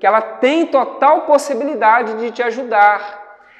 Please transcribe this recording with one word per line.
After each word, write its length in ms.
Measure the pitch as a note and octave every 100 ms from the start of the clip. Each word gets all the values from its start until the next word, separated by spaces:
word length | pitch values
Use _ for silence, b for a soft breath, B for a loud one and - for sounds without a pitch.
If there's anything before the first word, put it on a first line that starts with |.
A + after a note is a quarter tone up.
que 80 | G3
ela 120 | A3
tem 440 | G#3+ - B3+ D#4+ E4+
total 560 | C4+ A#3 - C#4 E4+
possibilidade 960 | - C#4+ C#4 A#3 C#4+ B3 G#3+ A#3 A3 A3
de 160 | A#3
te 100 | A3+
ajudar, 960 | A#3+ A3+ B3 A3 G#3 G3+ - - - - B B